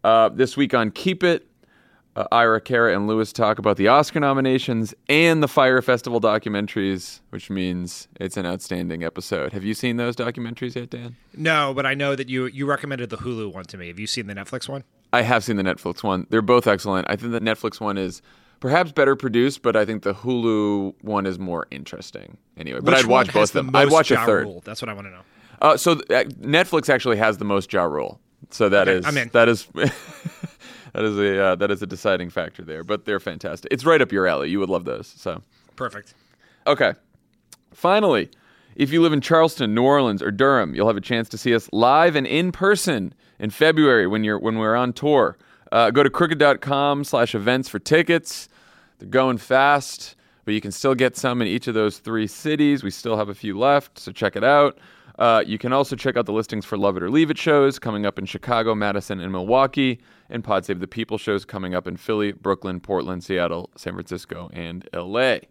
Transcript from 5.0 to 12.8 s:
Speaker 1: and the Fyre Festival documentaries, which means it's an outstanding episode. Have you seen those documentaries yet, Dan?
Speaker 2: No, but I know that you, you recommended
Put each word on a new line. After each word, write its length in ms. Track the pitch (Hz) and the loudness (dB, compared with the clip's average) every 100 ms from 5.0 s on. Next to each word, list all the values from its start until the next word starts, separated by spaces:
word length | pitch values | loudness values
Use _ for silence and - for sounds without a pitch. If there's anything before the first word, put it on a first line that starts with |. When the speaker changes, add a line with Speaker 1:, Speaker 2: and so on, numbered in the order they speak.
| - | 0
Speaker 1:
and 340 | 147 170 160 | 4 4 4
the 60 | 143 | 2
Fyre 340 | - 131 127 | 4 4 4
Festival 380 | 120 120 - 117 | 2 0 0 0
documentaries, 1000 | 110 107 107 104 104 110 98 95 - - _ | 2 0 -2 -4 -4 -2 -2 -2 -6 -20 _
which 200 | 101 - | -16 -8
means 600 | 98 92 90 90 - - - | -6 -4 -4 -8 -12 -18 -10
it's 160 | 92 101 | -8 -6
an 100 | 90 | -6
outstanding 560 | 92 - 87 87 82 | -6 -6 -8 -6 -6
episode. 500 | 82 - - 90 69 | -6 -8 -6 -4 -4
Have 100 | 104 | -6
you 100 | 98 | -6
seen 220 | 107 127 117 | -4 -4 -4
those 220 | 120 120 | -4 -4
documentaries 580 | 120 120 117 120 123 123 | -6 -6 -12 -10 -10 -10
yet, 140 | 120 | -12
Dan? 260 | 120 120 120 _ - | -14 -14 -18 _ -6
Speaker 2:
No, 380 | 156 156 143 | -2 0 -2
but 120 | 135 135 | -2 -4
I 80 | |
know 220 | 139 143 135 | -2 -4 -4
that 120 | 127 | -4
you, 200 | 127 127 | -4 -6
you 180 | 135 139 | -6 -4
recommended 440 | 139 | -4